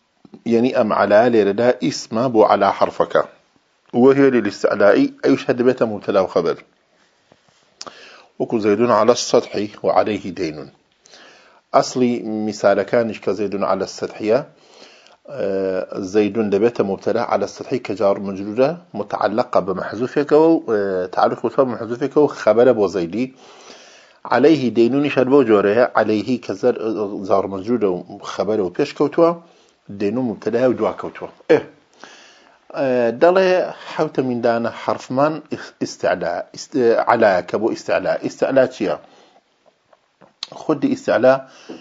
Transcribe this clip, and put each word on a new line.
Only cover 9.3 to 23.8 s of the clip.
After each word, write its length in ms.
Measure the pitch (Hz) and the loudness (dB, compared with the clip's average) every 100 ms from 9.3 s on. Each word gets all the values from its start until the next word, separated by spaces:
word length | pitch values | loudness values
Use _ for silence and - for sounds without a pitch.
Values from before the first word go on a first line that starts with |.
| 120 - 98 104 - | 0 0 -6 -8 -6
وعليه 460 | 98 92 101 101 98 | -2 0 0 -4 -8
دين. 420 | 82 82 76 69 _ _ _ _ - - - _ _ _ | -8 -8 -10 -16 _ _ _ _ -20 -20 -20 _ _ _
أصلي 480 | 131 139 131 123 120 | 0 0 0 0 0
مثال 580 | 107 107 107 104 101 101 | -4 -4 -4 0 2 2
كانش 380 | 98 123 113 98 | 0 0 -2 -4
كزيد 420 | 110 98 101 98 | -6 -4 -4 -4
على 200 | - 95 | -2 -2
السطحية، 680 | 92 - 104 - 107 127 - _ _ - - _ _ _ - | -4 -8 -10 -6 0 0 -2 _ _ -20 -20 _ _ _ -14
آه، 720 | 135 98 95 95 92 - 107 | -8 -4 -4 -4 -4 -6 -8
زيد 400 | 95 104 104 110 | -4 0 0 -2
دبيت 420 | 104 98 117 117 | 0 2 0 0
مبتدا 400 | 101 92 113 110 | -4 -4 -4 -4
على 240 | - 104 101 | -2 -2 -4
السطح 300 | - - 127 | -8 -8 -8
كجار 440 | - 101 101 101 | -6 -2 0 0
مجرورة 680 | 98 95 101 107 139 175 _ | -4 -8 -6 -2 -2 -2 _
متعلقة 640 | 107 101 - 104 107 - 95 | -10 -6 -4 -2 -2 0 0
بمحذوفك 720 | 92 90 - 101 123 151 143 | -2 -6 -6 -6 -4 -2 2
و، 320 | 151 160 165 - | 4 4 2 0
آه، 360 | 107 98 92 92 | -2 0 -2 -4
تعلق 400 | - 110 131 117 | 0 -2 0 -4
بسبب 220 | - 127 | 0 0
محذوفك 500 | 110 110 120 143 151 | -2 -8 -6 -2 2
وخبر 520 | 143 - 110 110 127 | 2 2 2 4 4
أبو 180 | 113 95 | 4 2
زيدي. 480 | 92 85 104 131 - - - - - | 0 -4 -4 -6 -8 -20 -20 -20 -20